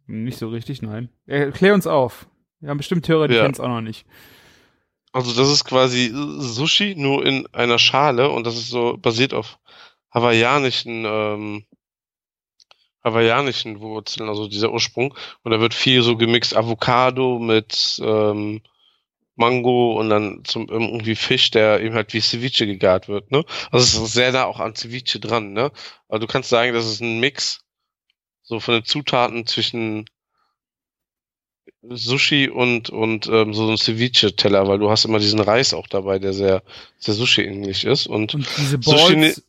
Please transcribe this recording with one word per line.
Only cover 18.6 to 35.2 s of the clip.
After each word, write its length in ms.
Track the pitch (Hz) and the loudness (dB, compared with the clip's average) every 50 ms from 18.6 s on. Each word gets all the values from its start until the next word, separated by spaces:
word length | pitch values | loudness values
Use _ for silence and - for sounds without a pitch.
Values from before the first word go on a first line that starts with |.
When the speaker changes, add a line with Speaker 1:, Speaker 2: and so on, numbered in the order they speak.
| - _ _ _ _ _ _ _ _ _ _ _ _ _ _ | -12 _ _ _ _ _ _ _ _ _ _ _ _ _ _
Speaker 2:
Mango 640 | - 117 117 127 127 120 123 127 123 120 120 110 107 | 0 2 2 2 2 2 2 2 4 4 2 2 0
und 120 | 110 110 | 2 2
dann 320 | 107 104 107 101 92 87 - | 2 2 2 0 -6 -8 -8
zum, 260 | - - 117 113 - | -8 -6 -6 -6 -6
irgendwie 460 | - 113 117 - - 117 107 113 110 | -4 -4 -4 -4 -4 -6 -4 -4 -4
Fisch, 340 | 104 - - 131 123 - - | -2 0 0 2 2 2 2
der 320 | - 113 107 107 107 98 | 4 4 4 4 4 2
eben 140 | 107 110 113 | 2 0 -2
halt 180 | 117 107 - - | -2 -4 -2 -2
wie 60 | 113 | -2
Ceviche 460 | 107 - - 117 120 131 127 - 120 101 | -2 -2 -2 -2 -4 -4 -2 -2 -2 -2
gegart 400 | 101 92 101 98 92 92 - - | 0 2 4 4 4 2 0 -4
wird, 240 | 101 101 98 - | -8 -8 -4 -2
ne? 140 | - 143 170 - - - - - | -2 -2 -2 -2 -8 -14 -6 -2
Also 260 | - 127 123 113 104 113 | 2 2 4 2 2 0
es 40 | 110 113 | -2 -2
ist 40 | 113 | 0
sehr 180 | 120 123 127 | 0 0 2
nah 120 | 127 131 127 | 2 0 -2
auch 140 | 92 107 120 | -2 -4 -6
an 160 | 90 110 107 | -6 -8 -8
Ceviche 440 | - - 117 117 127 123 - - 110 | -10 -12 -10 -12 -10 -6 -6 -6 -6
dran, 340 | 101 104 113 117 107 101 98 | -4 -4 -4 -2 -4 -4 -4
ne? 180 | 104 123 147 - - - - - _ _ _ | -4 -4 -4 -4 -8 -20 -20 -20 _ _ _
Also 200 | - 110 110 110 | -8 -6 -4 -4
du 40 | |
kannst 180 | - 139 127 - | -4 -4 -2 0
sagen, 220 | 127 117 117 123 120 | 2 2 2 2 0
das 120 | 117 113 | -2 -2
ist 160 | 113 110 101 | -4 -6 -6
ein 180 | 117 117 113 113 | -6 -6 -4 -2
Mix, 420 | 117 139 143 - - - - - _ _ _ _ _ _ _ _ _ _ _ _ _ _ _ _ _ | -2 -2 -2 -4 -6 -8 -8 -10 _ _ _ _ _ _ _ _ _ _ _ _ _ _ _ _ _
so 160 | - 117 110 | -10 -8 -6
von 160 | - - 120 | -2 -2 -2
den 80 | 113 113 | -2 -2
Zutaten 600 | - - 151 143 - - 131 120 120 113 117 113 - | -4 -6 -6 -4 -2 0 0 0 0 -2 -4 -6 -6
zwischen 580 | - - 110 - - 120 113 110 107 107 107 107 _ _ _ _ _ _ _ _ _ _ _ _ _ _ _ _ _ _ _ _ _ _ _ _ _ _ _ _ _ _ _ _ - _ | -4 -4 -4 -4 -4 -4 -4 -4 -6 -6 -8 -12 _ _ _ _ _ _ _ _ _ _ _ _ _ _ _ _ _ _ _ _ _ _ _ _ _ _ _ _ _ _ _ _ -20 _
Sushi 680 | - 113 123 120 107 110 123 143 - - 160 143 139 131 | -18 -14 -12 -8 -4 -2 0 0 2 2 2 2 2 0
und, 400 | - - 123 123 120 117 117 - | 0 0 0 0 0 0 -4 -6
und, 380 | 110 107 110 110 113 107 - - | -4 -2 -2 0 -2 -2 -2 2
ähm, 260 | 110 113 110 107 107 | 2 2 4 2 0
so 160 | 107 110 110 | 0 0 0
ein 80 | 110 107 | 0 0
Ceviche-Teller, 880 | - - 113 110 120 127 123 - - 104 95 - - 104 101 98 98 98 | 0 0 0 0 0 0 2 4 2 2 2 2 2 4 4 4 4 4
weil 120 | 98 101 | 2 2
du 100 | 104 104 | 2 2
hast 160 | 107 107 - | 2 2 2
immer 140 | 110 110 | 2 2
diesen 200 | 107 | 2